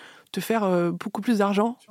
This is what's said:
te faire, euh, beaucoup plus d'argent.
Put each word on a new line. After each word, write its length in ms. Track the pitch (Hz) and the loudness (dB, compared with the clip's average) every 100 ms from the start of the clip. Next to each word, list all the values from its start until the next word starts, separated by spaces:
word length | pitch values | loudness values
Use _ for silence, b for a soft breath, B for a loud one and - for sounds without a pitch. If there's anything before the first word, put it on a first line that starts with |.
| B B B | B B B
te 80 | - | -10
faire, 240 | - 226 | -2 0
euh, 280 | 196 180 175 | 2 2 0
beaucoup 280 | 175 214 - | -2 -6 -4
plus 200 | 208 214 | 0 2
d'argent. 360 | 202 202 226 247 - | 2 2 0 -2 -12